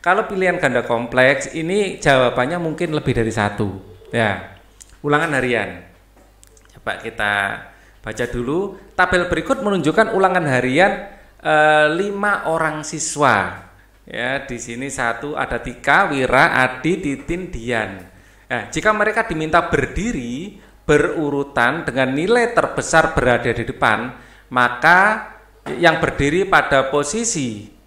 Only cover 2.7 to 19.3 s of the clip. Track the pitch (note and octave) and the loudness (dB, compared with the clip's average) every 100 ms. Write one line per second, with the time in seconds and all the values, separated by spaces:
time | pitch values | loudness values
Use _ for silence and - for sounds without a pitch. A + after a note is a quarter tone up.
2.7 | D3 F3 D3+ C#3 A#2+ A2+ G#2+ G#2 G#2 G#2 | -4 -2 -2 0 0 0 0 -2 0 -4
3.7 | F#2+ - - - A#2 A2 F#2 - - - | -4 -16 -20 -6 0 0 -2 -10 -20 -20
4.7 | _ - - D3 D3 E3 C#3 B2+ A#2+ G2 | _ -20 -8 0 0 2 0 0 0 -2
5.7 | F2+ - _ _ _ _ _ - _ _ | -10 -18 _ _ _ _ _ -20 _ _
6.7 | - - F#2+ A2+ A2+ G#2 G2+ G2 G#2 - | -12 -8 -8 -10 -4 -2 0 -2 -6 -12
7.7 | - - _ - A2 A#2+ A#2+ A#2+ D#3+ G3+ | -20 -20 _ -12 -6 -6 -4 -4 -2 -4
8.7 | - - - F3+ - F3 E3 D#3+ C4+ G#3 | -10 -12 -2 2 2 0 -4 -2 -2 0
9.7 | G3 D3+ D#3+ G#3 F#3+ F#3+ F#3 D3+ B2+ B2+ | 0 2 2 2 2 2 2 2 0 2
10.7 | C#3 G3 - - - - _ D#3 D#3 D3+ | 4 2 2 -10 -18 -20 _ 0 4 6
11.7 | D3+ D3+ E3 G3+ G3+ G#3 G3+ D3 D#3+ D#3+ | 6 4 2 -2 -2 -2 -2 -2 -2 -2
12.7 | D3+ D3+ D#3 - C#3+ C#3+ G#2+ F2+ F#2 - | -4 -8 -8 -8 2 4 4 0 -8 -18
13.7 | - _ _ - A2+ B2 C#3 - A#2+ B2 | -20 _ _ -14 -8 -6 -6 -8 -12 -10
14.7 | A#2+ C#3 B2 A#2+ A#2 D3 D3 C3+ A#2+ C3+ | -10 -10 -4 -4 -2 -8 -6 -4 -6 -8
15.7 | B2 - D#3 F#3+ C#3 B2+ B2+ D#3+ C3 B2+ | -6 2 4 4 0 2 4 4 4 0
16.7 | - D#3 F#3 D3 C#3 - F3 F#3 B2+ A#2 | 0 -2 -2 -4 -6 -6 -6 -6 -8 -4
17.7 | A#2 G2+ F#2+ F2+ - - _ _ B2 G#2+ | -4 -4 -8 -18 -20 -20 _ _ -6 -4
18.7 | D#3 G#3 G#3+ G#3 G#3+ A3 | -2 0 2 0 0 -4